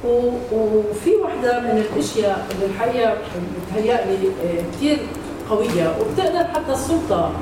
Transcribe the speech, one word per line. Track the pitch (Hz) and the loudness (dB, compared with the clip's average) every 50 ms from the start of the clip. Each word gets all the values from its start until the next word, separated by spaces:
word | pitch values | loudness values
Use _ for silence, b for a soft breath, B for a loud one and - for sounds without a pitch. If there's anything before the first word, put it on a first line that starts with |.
| - | 2
و-، | 240 240 240 247 240 240 240 - - | 2 2 4 4 2 0 -2 -4 -2
وفي | 214 220 220 208 220 214 208 208 - - - 330 | 0 0 2 4 2 2 2 2 -4 0 2 4
واحدة | 440 427 392 - - 247 254 240 240 247 | 4 4 2 0 -2 -2 0 0 0 0
من | 240 233 220 214 214 214 - | 0 0 0 2 0 0 -2
الأشياء | - - - - 220 208 202 190 190 196 - 196 | -2 -2 0 0 0 2 2 0 0 -4 -6 -4
اللي | 185 196 | -2 -2
الحقيقة | 196 190 196 233 240 247 247 226 220 208 - - - - 175 180 - - 180 170 - | -2 -2 -2 -2 0 2 2 2 2 0 -2 -4 -8 -6 -6 -6 -6 -6 -8 -8 -4
متهيألي، | 185 214 214 233 240 233 190 190 190 190 190 190 | -2 0 2 2 2 2 2 0 0 2 0 0
آه، | 185 170 170 175 170 170 175 - - | 0 0 -2 -2 -2 -2 -4 -4 -4
كتير | - 277 294 294 - - - - - - - - - - - | -2 2 2 2 0 -2 -6 -8 -10 -10 -10 -10 -10 -2 -2
قوية | 220 208 240 240 170 175 160 160 160 - | 0 0 2 2 2 2 2 2 2 0
وبتقدر | - - - - 381 339 339 349 339 | -2 0 0 2 2 2 2 2 0
حتى | 339 - 311 - 277 | 0 0 -2 0 0
السلطة | 269 - - - 330 320 320 - 302 - 165 - - - | -2 -2 0 0 0 0 2 0 0 2 2 0 -2 -4